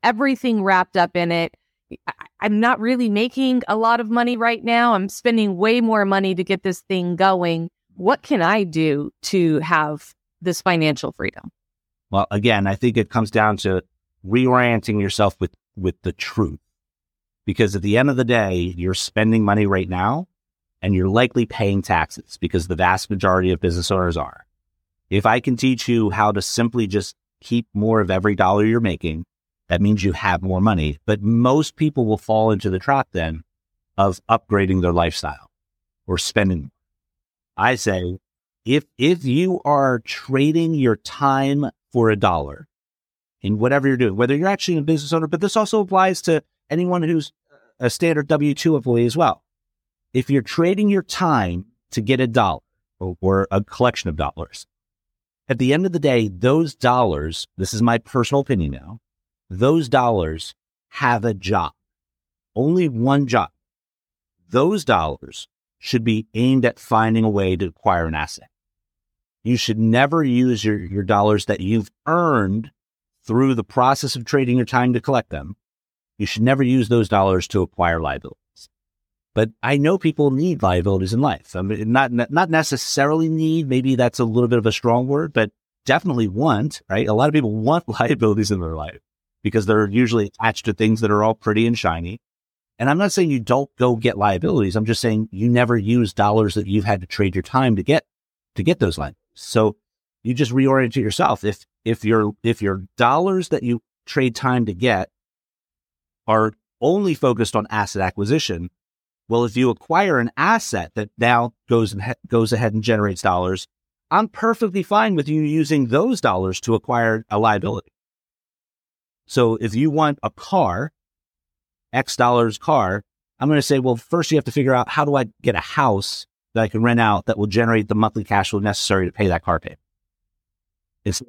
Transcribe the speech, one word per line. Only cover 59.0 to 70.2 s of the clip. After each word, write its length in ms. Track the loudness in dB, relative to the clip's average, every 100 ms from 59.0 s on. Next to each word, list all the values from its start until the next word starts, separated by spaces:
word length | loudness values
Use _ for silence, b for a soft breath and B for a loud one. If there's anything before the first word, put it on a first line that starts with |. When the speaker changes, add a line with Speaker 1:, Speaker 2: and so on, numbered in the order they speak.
| _ _ _ _ _
Speaker 2:
those 400 | 0 2 2 2
dollars 640 | 2 2 0 -2 -6 -12 -18 _ _ _
have 380 | -4 0 0 -2
a 80 |
job, 400 | -4 -2 -2 -2 -8 _ _ _ _ _ _ _ -2
only 320 | 0 2 0
one 400 | 0 0 2 2
job. 220 | 0 -2 _ _ _ _ _ _ _ _ _ _
Those 360 | 0 2 0 0
dollars 640 | 0 0 -6 -14 -20 -20 _ _ _
should 260 | -4 -2 0
be 220 | -2 -2
aimed 320 | -2 2 2 2
at 140 | -2
finding 460 | -2 0 2 2 2
a 40 |
way 260 | 0 0 0
to 100 | -4
acquire 380 | -4 -2 0 -2
an 100 | -4
asset. 340 | -6 -10 -20 _ _ _ _ _ _ _ _ _
You 140 | -4 -2
should 200 | -2 0
never 460 | 2 2 2 0